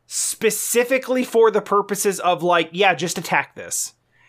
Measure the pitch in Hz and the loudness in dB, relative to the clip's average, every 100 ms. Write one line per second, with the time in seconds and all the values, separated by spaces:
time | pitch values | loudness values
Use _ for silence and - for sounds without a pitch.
0 | - - - - 220 190 - 233 240 262 | -12 -8 -6 -2 -2 -2 -2 0 0 -2
1 | 254 254 247 226 226 208 202 202 196 196 | -2 -2 0 4 4 4 0 0 0 -2
2 | 208 180 175 175 170 175 165 170 196 170 | -2 0 0 0 2 2 2 2 2 2
3 | 170 185 165 165 - - 87 - - _ | -2 -6 -2 -2 -2 -8 -10 -8 -8 _
4 | _ _ | _ _